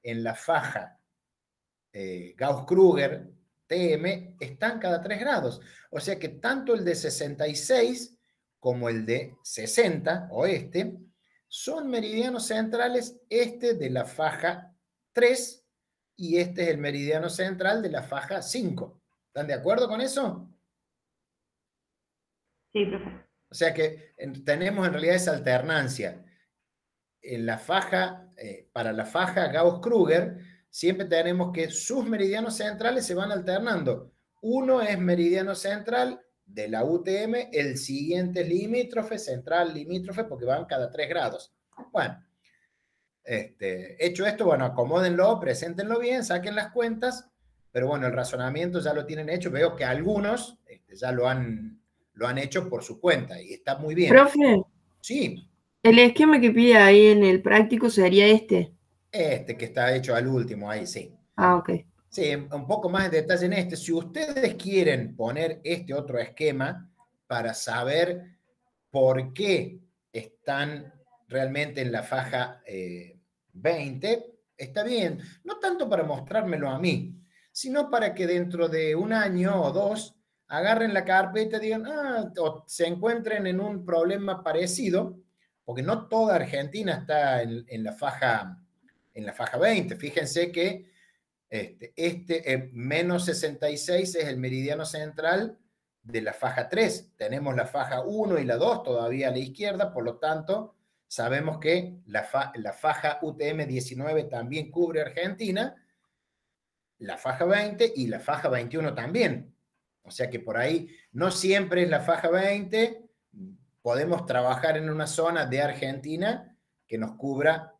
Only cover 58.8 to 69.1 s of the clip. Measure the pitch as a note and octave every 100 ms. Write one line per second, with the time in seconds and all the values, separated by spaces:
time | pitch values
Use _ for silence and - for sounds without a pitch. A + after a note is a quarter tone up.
58.8 | _ _ _ G#3+ D#3 C3+ - A2+ A2+ -
59.8 | B2 C3 C3 A#2 B2+ C3 A2+ G#2 G2+ G#2+
60.8 | F#2+ A2 - - _ - F3+ F3+ F3 E3+
61.8 | - _ _ - D3+ C#3+ C#3 D3 C3 G#3
62.8 | F3+ F#3 F#3+ D#3+ D#3 F3+ F3+ G3 F3+ E3
63.8 | - E3+ E3+ D4+ D4+ C#4 B3+ - F#3+ F#3+
64.8 | E3 C3 A2+ - A2+ C#3+ D#3+ D#3+ D3+ F3
65.8 | F3 C#3 D3 D3+ - - D#3 C3+ C3+ F3+
66.8 | - _ _ _ _ A#2+ A2+ A2 - A#2
67.8 | B2 D3+ F3 F3 - _ _ _ _ _
68.8 | _ C#3 C3